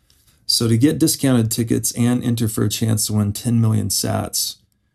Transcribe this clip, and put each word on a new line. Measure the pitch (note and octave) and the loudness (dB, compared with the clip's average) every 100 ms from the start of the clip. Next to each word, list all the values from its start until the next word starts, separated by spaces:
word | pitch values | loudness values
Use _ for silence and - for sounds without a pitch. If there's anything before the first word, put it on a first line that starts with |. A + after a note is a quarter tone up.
| _ _ _ _ - | _ _ _ _ -4
So | - A2+ | 0 2
to | A2+ | 4
get | D3 D3 | 4 4
discounted | D#3 - C3+ B2 A2+ | 0 2 2 2 2
tickets | B2 A#2 A#2 - | -2 -2 -2 -2
and | - A#2+ B2 | -2 0 0
enter | B2 A#2 A2 | -2 -2 -2
for | - | -2
a | A2 | -2
chance | - A2 G#2+ - | 0 0 0 0
to | |
win | G#2+ G2+ | 0 0
ten | - A#2+ A#2 | -2 0 2
million | A2+ G#2+ G2+ | 2 2 -2
sats, | - A2+ G#2 F#2+ - - - _ _ _ | -2 -2 -2 -4 -4 -6 -8 _ _ _